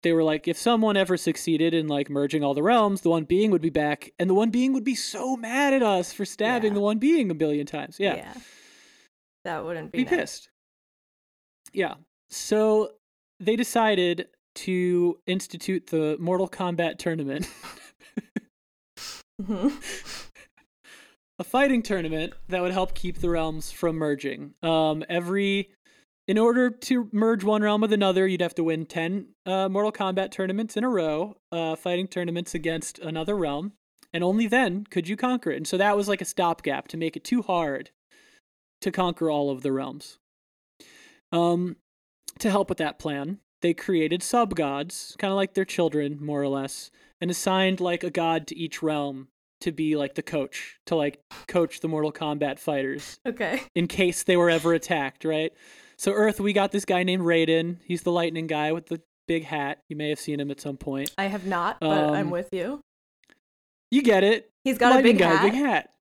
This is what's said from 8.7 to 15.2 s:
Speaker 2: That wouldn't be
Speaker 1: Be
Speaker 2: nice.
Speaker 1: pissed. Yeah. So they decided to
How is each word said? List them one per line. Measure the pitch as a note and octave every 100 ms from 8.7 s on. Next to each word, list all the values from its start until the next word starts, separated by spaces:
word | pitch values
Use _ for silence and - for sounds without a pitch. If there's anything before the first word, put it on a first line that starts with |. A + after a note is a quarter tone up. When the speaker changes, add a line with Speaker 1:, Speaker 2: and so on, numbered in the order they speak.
| - - _ _ _ _ _
Speaker 2:
That | - D#3+ D#3+
wouldn't | E3+ D#3
be | -
Speaker 1:
Be | B3+
Speaker 2:
nice. | F4
Speaker 1:
pissed. | - - - _ _ _ _ _ _ _ _ _ _ _ -
Yeah. | G3 F3 D3 _ _ _
So | - - G#3+ A3 G#3+ G#3+ - _ _ _ _
they | F3+ A3
decided | A#3+ A#3 A3 G3+ F3+ F3 - _ _ -
to | - F#3 F3+ F3 F3 E3